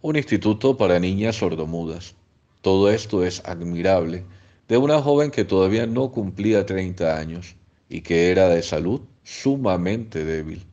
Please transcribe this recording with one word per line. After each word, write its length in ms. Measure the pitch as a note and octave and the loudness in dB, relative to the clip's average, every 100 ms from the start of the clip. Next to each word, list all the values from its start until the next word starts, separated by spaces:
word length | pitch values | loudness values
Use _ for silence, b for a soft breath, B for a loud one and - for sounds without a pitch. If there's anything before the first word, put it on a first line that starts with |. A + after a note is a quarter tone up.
un 140 | D#3 D#3 | 0 -2
instituto 600 | C#3 G2+ G#2 G#2 C3+ - | 0 0 2 2 2 2
para 220 | G2 F2+ | 4 4
niñas 380 | F#2 G2 A2 A2 | 2 0 -2 0
sordomudas. 800 | F#2+ E2 D#2 E2+ E2 D#2+ F#2 _ _ _ _ _ | -2 -2 -6 -6 -6 -8 -14 _ _ _ _ _
Todo 300 | F#2+ F#2+ G2+ | 2 4 4
esto 340 | A2 A2 G2+ | 2 0 -2
es 160 | F2+ F2 | -2 -4
admirable 800 | - F2 F2 E2+ F#2 F#2+ E2 F2 F#2 b b b _ | -10 -8 -6 -2 2 2 2 -6 -12 b b b _
de 120 | A#2 | 2
una 220 | C#3+ D3+ | 4 2
joven 300 | C#3 C#3+ D3 | 4 2 2
que 140 | C#3+ | -2
todavía 420 | G#2+ F#2+ F#2+ A2 A#2 | 0 2 4 2 0
no 240 | A#2 C3 | -2 -2
cumplía 560 | B2 G2 F#2 G#2 G#2+ G2 | -4 -6 -4 0 2 0
treinta 540 | F#2+ F#2 F2+ E2 D#2 | -4 -4 -2 -2 -2
años 340 | D#2 E2 F2+ - _ _ _ | -6 -10 -14 -20 _ _ _
y 120 | E2 | -14
que 320 | - E2+ F2 | -2 2 4
era 160 | F#2 F#2 | 4 4
de 160 | E2+ | 4
salud 380 | E2 D#2 E2 B2+ - _ | 0 -4 -2 -4 -8 _
sumamente 1000 | - - C3+ C#3 A#2 F2+ F2 A2 A2 G2+ | -20 -4 -2 0 0 0 -2 -4 -6 -6
débil. 420 | D#2 D#2+ D#2 D#2+ - | -4 -6 -8 -12 -16